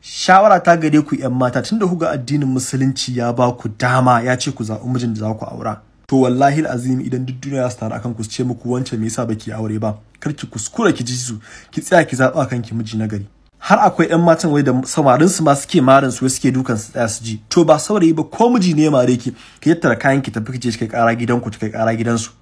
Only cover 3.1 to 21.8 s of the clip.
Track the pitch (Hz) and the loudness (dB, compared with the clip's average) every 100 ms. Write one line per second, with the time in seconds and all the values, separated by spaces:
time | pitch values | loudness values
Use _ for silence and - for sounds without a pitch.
3.1 | 123 120 120 123 120 117 104 127 127 127 | -4 -4 0 0 -2 -10 -4 -2 2 4
4.1 | 120 120 127 - 135 110 110 120 127 120 | 4 2 -2 -4 -6 -8 -8 -6 -4 -4
5.1 | 107 107 110 120 120 113 104 _ _ - | -4 -6 -6 -10 -8 -8 -10 _ _ 0
6.1 | 135 127 123 139 147 156 123 127 131 127 | 2 2 4 2 2 -2 -4 -2 -4 -4
7.1 | 127 127 127 143 139 123 - 113 - 117 | -6 -6 -10 -8 -4 -4 -4 -8 -6 -8
8.1 | 113 110 - 123 131 117 123 127 117 110 | -8 -10 -4 -4 -4 -4 -4 -4 -4 -4
9.1 | 110 117 110 - 110 110 107 110 107 _ | -4 -4 -4 -6 -8 -6 -4 -4 -6 _
10.1 | _ 151 147 - 113 - - 214 143 120 | _ -8 -6 -10 -10 -10 0 0 0 -4
11.1 | 123 123 107 - - - - - - 120 | -6 -8 -10 -14 -20 -12 -10 2 2 2
12.1 | 123 131 160 131 123 110 113 110 110 107 | 0 0 0 -4 -4 -6 -8 -6 -4 -4
13.1 | 104 101 _ _ _ - 214 208 - 165 | -6 -10 _ _ _ 0 2 2 2 2
14.1 | 165 170 160 170 147 135 127 131 - 139 | 4 4 4 2 2 2 0 -2 0 4
15.1 | 127 175 180 156 139 - 180 131 135 135 | 4 4 2 2 2 2 2 6 6 4
16.1 | - 131 127 135 131 127 113 - - 117 | -2 -4 0 0 0 -2 -4 -4 -4 -4
17.1 | - 113 107 _ - 165 151 - 214 165 | -4 -8 -10 _ 2 4 4 2 2 2
18.1 | 156 151 - 233 247 180 151 156 139 123 | 2 -4 0 2 4 2 2 2 4 2
19.1 | 123 123 - - - - 170 143 113 139 | 0 -2 -12 -20 -4 0 2 2 0 0
20.1 | 139 135 113 107 127 120 110 110 120 117 | 0 -2 -8 -8 -6 -6 -4 -6 0 0
21.1 | 117 117 120 117 - 110 113 | 0 -2 -2 -2 -8 -8 -2